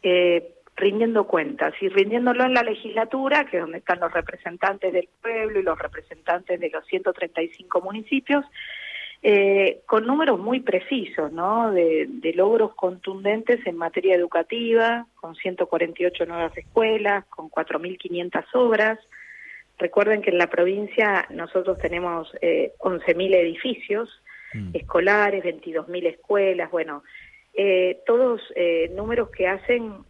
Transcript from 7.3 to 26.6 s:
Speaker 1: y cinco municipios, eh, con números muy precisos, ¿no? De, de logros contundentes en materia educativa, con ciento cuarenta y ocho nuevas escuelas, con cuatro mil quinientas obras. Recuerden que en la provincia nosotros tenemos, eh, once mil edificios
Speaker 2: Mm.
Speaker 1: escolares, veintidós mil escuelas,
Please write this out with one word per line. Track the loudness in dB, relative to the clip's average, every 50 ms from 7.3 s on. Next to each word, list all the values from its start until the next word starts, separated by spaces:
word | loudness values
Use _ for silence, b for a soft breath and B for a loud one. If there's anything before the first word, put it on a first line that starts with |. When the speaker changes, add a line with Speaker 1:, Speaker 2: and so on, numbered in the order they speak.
| _ -6 -6
Speaker 1:
y | -6
cinco | -6 -14 -10 -4 -4 -2
municipios, | -2 -4 -10 -10 -6 -2 -2 -2 0 2 0 0 0 -2 B B B B B B B B B B B B B B 2
eh, | 4 6 6 6 4 4 4 4 2 0 -2 _
con | 0 0 0 2
números | 2 0 2 2 2 2 0
muy | 0 -2 -2 -2
precisos, | -2 0 0 0 0 0 -4 -4 -4 -6 -4 -4 -4 -4 -4
¿no? | -2 -2 0 2 2 2 2 4
De, | 4 4 4 4 2 0
de | -2 -6 -6 -4 -4 2
logros | 4 4 4 6 4 2 2 0
contundentes | -2 -4 -4 -4 -4 _ -10 -10 -4 -2 -2 -2 -2 2 0 0 0 0
en | -6 -6 -4
materia | -6 -4 -4 0 2 4 4
educativa, | 4 2 2 0 -2 -2 _ -4 -4 -2 2 4 4 4 4 0 -2 -6 _ _ _
con | -16 -16 -14
ciento | -8 -8 -8 -2 -2 -2
cuarenta | -2 0 0 0 -2 -2 -2 -2
y |
ocho | -2 0 -2 -6
nuevas | -4 -4 -4 -4 -4 -6 -10
escuelas, | -18 -2 0 2 2 2 2 0 2 0 0 0 -2
con | _ -18 -18 -18 -8
cuatro | -6 -6 -4 -4 -4 -6
mil | -6 -6 -10
quinientas | -10 -10 -8 -6 -6 -6 -4 -6 -6 -6 -2 2
obras. | 2 4 4 4 4 2 2 0 -4 _ B B B B B B B B B B B B B _ _
Recuerden | -6 0 2 2 4 4 2 2
que | 2 0
en | 2 2
la | 2 2
provincia | 2 2 2 2 2 -2 -4 -4 0 2 2 2 2 0 -2 -4
nosotros | -8 -12 -12 -4 -4 -2 0 0 -2 -2
tenemos, | -2 -4 -4 -2 -4 -4 -4 -6 -8 -10 -10 -4 0
eh, | 0 2 2 0 -2 -4 _
once | -4 -2 -2 -2 0 0 0
mil | 0 2 4 4
edificios | 4 4 4 -2 -4 -4 -6 -6 -6 -4 -6 -4 -4 -4 -8 -12 _ _ B B B B B B
Speaker 2:
Mm. | -10 -10 -8 -8
Speaker 1:
escolares, | -10 -10 0 0 2 4 4 4 4 4 2 2 0 -2
veintidós | -4 -6 -6 -10 -6 -6 -6 -6 -6
mil | -8 -2 -2
escuelas, | -2 -4 -4 _ _ 2 4 4 4 2 0